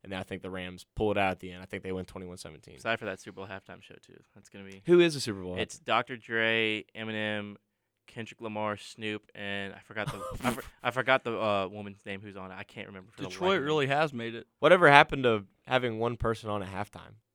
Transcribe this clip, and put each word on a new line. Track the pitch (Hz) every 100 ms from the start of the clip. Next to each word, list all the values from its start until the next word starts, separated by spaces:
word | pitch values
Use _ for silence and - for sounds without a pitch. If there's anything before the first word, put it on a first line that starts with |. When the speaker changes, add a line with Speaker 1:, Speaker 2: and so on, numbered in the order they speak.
Speaker 1:
and | 90
then | 95
I |
think | 95 95
the | 92
Rams | 92 90 90 - -
pull | 107
it | 101
out | 95
at | 92
the | 92
end. | 90
I | 92
think | 98
they | 95
win | 92 90
twenty-one | 95 90 90
seventeen. | 85 78 - 67
Speaker 2:
Excited | 117 113
for |
that | 107 95
Super | - 92
Bowl | 95
halftime | 95 - 92
show, | - -
too. | _ - _
That's | - -
gonna | 101
be | 95 95 127
Speaker 1:
Who | 175
is | 170
the | 147
Super | 120 98
Bowl? | 90 90
Speaker 2:
It's | 110 -
Doctor | - 113 123 123
Dre, | - 113 113 113 110 107 - -
Eminem, | 110 110 107 107 104 101 _ _ _ _ -
Kendrick | - 113 -
Lamar, | 113 107 107 104
Snoop, | - - 110 107 _
and | - 101 101 98
I | 95
forgot | - 104 101
the | 101 -
Speaker 1:
<laughs> | 87 127
Speaker 2:
I, |
for-, | 117 - -
I | 123
forgot | 123 123 131
the, | 123 110
uh, | 107 101 95
woman's | 104 101 98 -
name | 98
who's | 107 98
on | 95
it. |
I | 92
can't | 101 - 98
remember | 98 95
for | -
the | -
life |
Speaker 3:
Detroit | 190 185 196
Speaker 2:
of |
me. | 139
Speaker 3:
really | 156 135
has | 143 156
made | 120 117
it. | 113 - _
Speaker 1:
Whatever | 147 185 170
happened | 143 156 143
to | 123 110 98 _ -
having | 127 123 110
one | 117 120
person | 117 110 110
on | 104
at | 92
halftime? | 95 101 - - 107 _